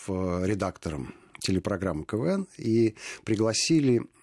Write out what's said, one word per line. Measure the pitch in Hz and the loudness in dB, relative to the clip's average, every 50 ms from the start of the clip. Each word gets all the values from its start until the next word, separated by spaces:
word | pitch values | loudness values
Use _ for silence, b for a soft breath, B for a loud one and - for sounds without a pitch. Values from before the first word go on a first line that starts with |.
| - | -8
в... | - 95 92 92 92 90 90 92 | -4 -2 -2 0 0 0 0 0
редактором | 95 107 95 98 95 - - - 92 78 71 64 - B B B B B - | 0 0 0 -2 -4 -4 -6 -8 -6 -6 -6 -8 -10 B B B B B -8
телепрограммы | - - 95 92 - - 101 92 95 92 82 76 76 | -4 0 0 0 0 0 -2 -2 -2 -2 -2 -4 -4
К | - - 107 | -4 -4 -2
В | 131 | 0
Н, | 165 190 196 190 - - - | 0 0 -2 -4 -6 -10 -6
и | - 117 110 113 117 110 107 B B B B B B | -2 2 4 4 4 4 2 B B B B B B
пригласили, | - 113 101 110 113 110 - - - 160 160 143 131 123 113 - - _ _ | -2 0 2 2 2 2 0 2 4 4 4 4 4 4 2 2 -2 _ _